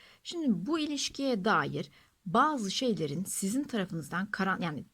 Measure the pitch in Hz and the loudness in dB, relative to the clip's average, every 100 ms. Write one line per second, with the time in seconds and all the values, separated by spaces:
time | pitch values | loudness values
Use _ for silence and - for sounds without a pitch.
0 | - - - 349 294 180 196 320 302 285 | -20 -20 -10 -2 2 2 2 0 0 -2
1 | - - 277 233 202 170 143 143 - - | -4 -2 0 2 4 4 2 -2 -6 -12
2 | _ _ 185 202 294 294 196 - 262 175 | _ _ 0 4 4 2 -2 0 0 2
3 | 151 147 196 - 190 254 294 226 185 165 | 0 -2 -4 -2 -2 -2 -2 -2 -2 -4
4 | 143 165 202 - 190 185 175 143 - | -4 -4 -2 0 0 0 -2 -4 -4